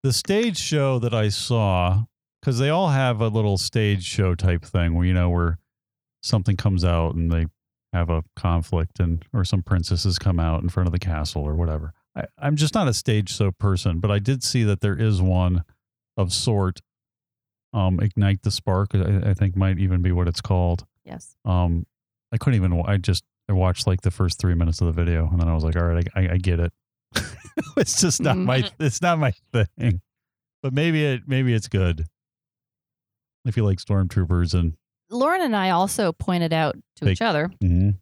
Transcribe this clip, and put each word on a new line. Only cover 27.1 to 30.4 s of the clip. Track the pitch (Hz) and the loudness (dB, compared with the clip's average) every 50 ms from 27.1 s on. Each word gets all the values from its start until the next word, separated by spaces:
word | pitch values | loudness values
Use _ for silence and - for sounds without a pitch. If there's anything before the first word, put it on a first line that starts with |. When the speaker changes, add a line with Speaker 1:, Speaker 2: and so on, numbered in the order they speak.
| _ | _
Speaker 1:
<laughs> | - - - - - - - _ - - - - | -8 -8 -8 -14 -20 -20 -10 _ -8 -8 -4 -2
It's | 285 - - - - | -2 -2 0 0 0
just | - 175 - - | 2 0 0 0
not | 170 151 113 92 | 0 0 0 0
my, | 92 113 127 131 | 0 0 0 0
Speaker 2:
Mm-hmm. | 127 196 - _ | 0 -2 -4 _
Speaker 1:
it's | 160 143 - - | -2 -2 -2 0
not | 180 175 170 160 | 0 0 0 2
my | 151 127 - - _ _ | 0 -2 -2 -4 _ _
thing. | - 120 104 - _ - 123 120 95 90 _ _ _ _ _ _ _ _ | 0 0 0 0 _ -4 -2 -2 -2 -2 _ _ _ _ _ _ _ _